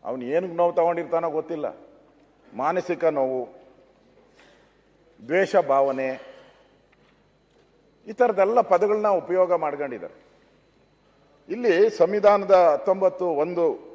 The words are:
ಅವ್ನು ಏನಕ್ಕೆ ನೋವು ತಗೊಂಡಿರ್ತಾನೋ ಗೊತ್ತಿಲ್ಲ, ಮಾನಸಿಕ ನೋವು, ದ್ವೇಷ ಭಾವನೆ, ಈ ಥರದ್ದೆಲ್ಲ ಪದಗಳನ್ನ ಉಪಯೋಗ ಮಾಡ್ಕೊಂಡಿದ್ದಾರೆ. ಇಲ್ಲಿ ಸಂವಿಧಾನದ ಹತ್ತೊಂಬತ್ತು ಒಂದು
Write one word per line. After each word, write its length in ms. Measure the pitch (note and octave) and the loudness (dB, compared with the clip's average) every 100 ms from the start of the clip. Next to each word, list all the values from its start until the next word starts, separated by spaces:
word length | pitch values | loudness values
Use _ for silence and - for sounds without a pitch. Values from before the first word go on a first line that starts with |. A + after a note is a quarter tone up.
ಅವ್ನು 200 | - C3 | -10 -10
ಏನಕ್ಕೆ 320 | B2 D#3 F#3 E3+ | -4 -4 -4 -2
ನೋವು 160 | F3 | 0
ತಗೊಂಡಿರ್ತಾನೋ 580 | E3+ E3+ E3+ D#3 E3 E3 | 2 0 -2 -4 -4 -2
ಗೊತ್ತಿಲ್ಲ, 460 | D3+ D#3 D#3+ C3 - - _ _ _ _ _ _ G#2 | -6 -6 -8 -8 -10 -20 _ _ _ _ _ _ -6
ಮಾನಸಿಕ 480 | C#3+ F3+ E3 E3+ | -4 -4 -4 -2
ನೋವು, 440 | E3 D3 C3 C3 A#2 - - _ _ _ _ _ _ _ _ _ _ _ _ _ _ _ A2+ | -2 0 -2 -4 -8 -14 -20 _ _ _ _ _ _ _ _ _ _ _ _ _ _ _ -4
ದ್ವೇಷ 300 | E3+ F#3+ F#3+ | -2 2 0
ಭಾವನೆ, 540 | E3+ C3+ C#3 C3+ C3 C3 - - - _ _ _ _ _ _ _ _ _ _ _ _ _ _ _ - | 2 2 0 -2 -6 -8 -14 -20 -20 _ _ _ _ _ _ _ _ _ _ _ _ _ _ _ -18
ಈ 60 | |
ಥರದ್ದೆಲ್ಲ 480 | G#3+ B3 G3+ F#3+ A#3 | 0 0 2 2 2
ಪದಗಳನ್ನ 480 | A3 F3+ G#3 G#3+ G#3 | 2 2 2 0 0
ಉಪಯೋಗ 440 | F#3+ D3 F3+ F3+ | -2 -2 0 2
ಮಾಡ್ಕೊಂಡಿದ್ದಾರೆ. 640 | F3 D#3 C#3+ C#3+ A#2 E2+ - _ _ _ _ _ _ _ _ _ _ _ _ - | 0 -2 -6 -8 -8 -14 -18 _ _ _ _ _ _ _ _ _ _ _ _ -14
ಇಲ್ಲಿ 420 | G#3 A#3+ E3+ A3 | -4 0 4 2
ಸಂವಿಧಾನದ 640 | G#3 F3 G#3 G3+ G3+ F#3+ | 4 0 4 4 4 4
ಹತ್ತೊಂಬತ್ತು 720 | F#3+ F3 D3 - F#3+ F#3+ F#3 F3+ | 6 6 4 0 0 0 0 -4
ಒಂದು 480 | D3 D#3+ F3 E3 A2 - | -2 -2 0 -2 -2 -12